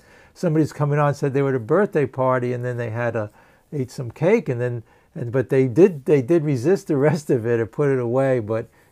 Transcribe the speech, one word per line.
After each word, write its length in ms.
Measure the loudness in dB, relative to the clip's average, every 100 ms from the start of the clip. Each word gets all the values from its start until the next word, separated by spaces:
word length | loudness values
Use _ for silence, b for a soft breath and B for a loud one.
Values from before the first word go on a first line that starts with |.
| b b b
somebody's 400 | -4 0 2 0
coming 280 | 0 0 2
on, 120 | 0
said 220 | 0 -2
they 80 | 0
were 60 | 0
at 80 | -2
a 40 |
birthday 460 | 0 2 2 0 -2
party, 460 | 0 0 0 -2
and 120 | -4
then 120 | -6 -6
they 140 | -6
had 260 | -4 -2 -2
a, 140 | -6 b b b b
ate 180 | -8 -6
some 220 | -8 -12
cake, 360 | -2 2 2 0
and 120 | -4
then, 240 | -4 -6 b b b
and, 180 | -10 -4
but 160 | -2 2
they 180 | 2 2
did, 380 | 4 4 4
they 180 | 0 0
did 220 | 2 0
resist 420 | 2 0 0 0 0
the 100 | 2
rest 340 | 2 0 0
of 140 | -2
it 140 | 0 0
or 80 | -2
put 240 | -2 0
it 80 | 0
away, 400 | 0 0 2 0
but 300 | -2 -6 -6 b b